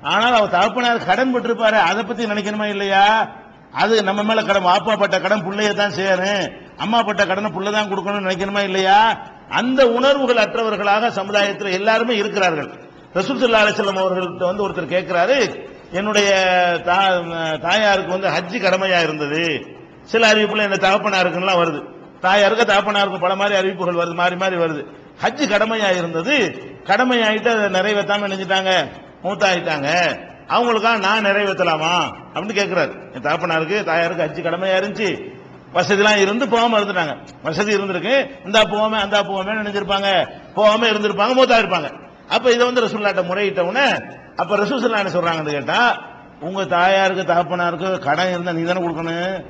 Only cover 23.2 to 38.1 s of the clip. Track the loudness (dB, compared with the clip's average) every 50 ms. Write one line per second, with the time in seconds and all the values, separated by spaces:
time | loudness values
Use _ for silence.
23.2 | 0 0 0 0 0 0 2 2 0 0 -2 -2 -4 -2 0 -2 -2 -2 -2 0
24.2 | 0 0 0 0 -2 -2 0 0 -2 -2 -2 -4 -8 -12 -16 -20 -20 -20 -16 -4
25.2 | -4 -4 -2 -2 -2 0 2 0 0 0 0 -2 0 0 0 0 -2 -4 -4 -4
26.2 | -2 0 2 2 2 0 -2 -8 -14 -16 -16 -16 -2 0 2 2 2 2 2 2
27.2 | 2 2 0 0 0 0 0 2 0 0 0 0 0 2 0 0 0 0 -2 -2
28.2 | -2 -4 -6 -6 -4 -2 -2 0 2 2 2 2 0 -2 -6 -16 -20 -20 -20 -10
29.2 | -6 -6 -4 0 2 2 2 2 0 -2 -4 -2 -2 0 0 0 0 0 -2 -4
30.2 | -10 -18 -20 -20 -8 -2 0 0 2 2 0 2 2 2 0 2 0 0 0 2
31.2 | 2 2 2 2 0 0 0 0 0 0 0 0 0 0 0 0 -2 -2 -6 -12
32.2 | -18 -10 -10 -8 -8 -4 -2 -2 -2 0 0 0 -2 -2 -4 -12 -16 -16 -16 -8
33.2 | -4 -2 -2 -2 -2 -2 -2 -2 0 0 -2 -4 -2 0 0 0 0 0 -2 -2
34.2 | -4 -4 -4 -6 -4 -4 -4 -2 -2 0 0 0 0 -2 -4 -4 -2 -2 -2 -4
35.2 | -8 -12 -16 -18 -20 -20 -20 -20 -20 -6 -2 -2 0 2 2 2 4 4 4 4
36.2 | 2 2 2 -2 -2 0 2 2 2 2 2 2 0 0 -2 -2 -2 -4 -6 -10
37.2 | -12 -20 -20 -10 -8 -6 -2 -2 -2 0 0 -2 -2 -2 -4 -4 -2 0